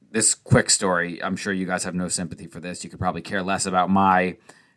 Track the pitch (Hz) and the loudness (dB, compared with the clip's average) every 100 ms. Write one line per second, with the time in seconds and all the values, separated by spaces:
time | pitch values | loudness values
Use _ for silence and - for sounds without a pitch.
0 | _ 113 - - - 123 - - 95 87 | _ 0 0 0 2 4 4 2 2 0
1 | 87 85 95 95 104 95 92 90 95 90 | -2 -4 -4 -4 -2 -2 -2 -2 -4 -4
2 | 87 - 82 80 80 87 87 87 82 90 | -4 -4 -6 -10 -14 -12 -10 -10 -12 -6
3 | 92 85 - 101 92 95 95 92 87 98 | -4 -4 -4 -4 -2 -2 0 0 4 4
4 | 98 92 92 - - - _ | 6 4 2 -4 -16 -20 _